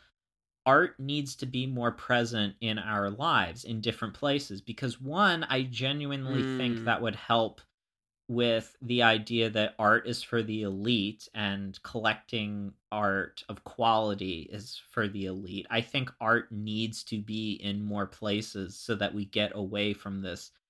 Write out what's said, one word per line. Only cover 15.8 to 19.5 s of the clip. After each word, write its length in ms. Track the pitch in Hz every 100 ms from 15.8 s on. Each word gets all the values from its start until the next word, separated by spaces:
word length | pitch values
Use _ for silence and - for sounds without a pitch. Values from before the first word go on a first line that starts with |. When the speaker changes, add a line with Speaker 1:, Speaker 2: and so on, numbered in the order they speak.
Speaker 1:
think 300 | 113 143 127 -
art 320 | 113 117 -
needs 520 | 104 107 107 113 110 -
to 140 | 110
be 320 | 104 110 110
in 300 | 98 101 101
more 240 | 104 104 98
places 720 | - 107 101 107 101 95 -
so 160 | - 104
that 180 | 104
we 120 | 104 101
get 260 | 104 104